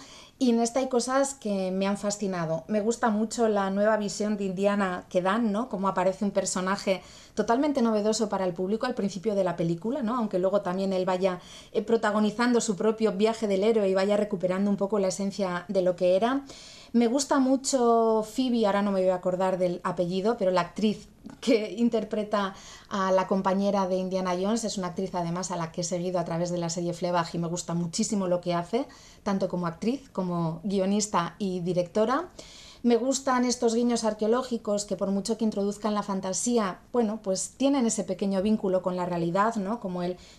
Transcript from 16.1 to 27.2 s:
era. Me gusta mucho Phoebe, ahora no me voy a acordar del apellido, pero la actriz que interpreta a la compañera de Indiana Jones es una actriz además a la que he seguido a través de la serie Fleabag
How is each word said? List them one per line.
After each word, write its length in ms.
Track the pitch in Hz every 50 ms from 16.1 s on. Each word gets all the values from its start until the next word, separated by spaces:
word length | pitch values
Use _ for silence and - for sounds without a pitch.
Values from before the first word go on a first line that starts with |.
| 185
era. 280 | 190 226 247 269 277 - - - - - - - - - - -
Me 140 | 233 240 220
gusta 320 | 247 285 285 - 311 277
mucho 840 | 254 262 269 269 - - 277 247 240 233 233 233 226 226 220 220 214
Phoebe, 420 | - - 262 262 247 240 226 214
ahora 140 | 196 196 202
no 120 | 202 202
me 80 | 196 190
voy 100 | 185 185
a 60 | 180
acordar 420 | 180 - 185 180 175 190 185 190 180
del 220 | 185 175 175 -
apellido, 540 | - 185 170 185 175 170 185 190 185 226 240 233
pero 140 | 190 185
la 80 | 185 175
actriz 480 | 170 170 - - 214 214 190 - - - - - - - - -
que 340 | - 226 254 208 214 180 180
interpreta 800 | 226 240 233 233 220 202 - 214 214 202 208 220 202 196 190 - - - - - - - -
a 220 | 214 196 190 190
la 160 | 190 185 185
compañera 640 | - 202 196 185 190 185 196 196 202 202 196 190 185
de 80 | 185
Indiana 400 | 185 185 185 190 185 185 180 180 180
Jones 220 | 190 202 233 226
es 160 | 220 196 - 196
una 100 | 180 175
actriz 240 | 170 196 190 170
además 380 | - 180 170 165 170 180 185 -
a 60 | 180
la 160 | 170 165 165
que 80 | - 180
he 40 | 175
seguido 360 | - 185 175 175 185 180 175
a 40 | 165
través 260 | 175 165 165 175 170
de 80 | 175 175
la 120 | 170 165
serie 220 | 165 180 170 175
Fleabag 420 | 165 - 180 175 175 170